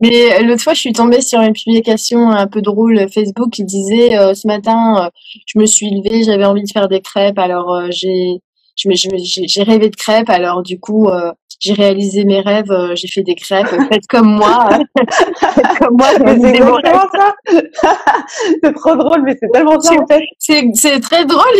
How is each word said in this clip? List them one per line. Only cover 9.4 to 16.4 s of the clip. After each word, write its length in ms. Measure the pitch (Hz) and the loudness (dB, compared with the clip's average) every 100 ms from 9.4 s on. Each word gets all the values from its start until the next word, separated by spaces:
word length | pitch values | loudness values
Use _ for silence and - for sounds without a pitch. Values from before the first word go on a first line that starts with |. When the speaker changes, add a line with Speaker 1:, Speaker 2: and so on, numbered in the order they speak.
| 175 | -4
Speaker 1:
j'ai 160 | 196 | -2
rêvé 260 | 202 220 214 | 0 2 2
de 60 | 208 | -2
crêpes, 340 | - 220 226 | -2 0 0
alors 320 | 185 180 180 | -2 -2 -4
du 160 | 180 185 | -6 -10
coup, 300 | - 214 208 | -4 0 0
euh, 240 | 180 170 - _ - | 0 -4 -10 _ -10
j'ai 140 | 196 | -4
réalisé 540 | 202 202 196 202 190 196 | 0 0 0 -2 -2 0
mes 140 | 196 | 0
rêves, 300 | 196 214 208 | 0 -2 -2
euh, 240 | 190 180 | -4 -2
j'ai 140 | 175 185 | -6 -6
fait 140 | - | -6
des 120 | 185 | -6
crêpes, 380 | 170 - 190 226 | -6 -4 -4 -2
euh, 60 | - 269 | -2 0
faites 160 | 214 - | -2 0
comme 220 | 247 220 | 2 2
moi, 380 | 208 208 233 220 | 4 2 2 2
hein. 80 | 320 294 | 0 0
<laughs> 120 | 269 240 - 381 339 403 | -2 -2 0 -2 -2 -2
Faites 240 | - - 339 | 0 0 0
comme 180 | 254 240 | 2 4
moi, 120 | 269 294 | 4 4
Speaker 2:
Mais 160 | 254 | 4
c'est 40 | 233 | 4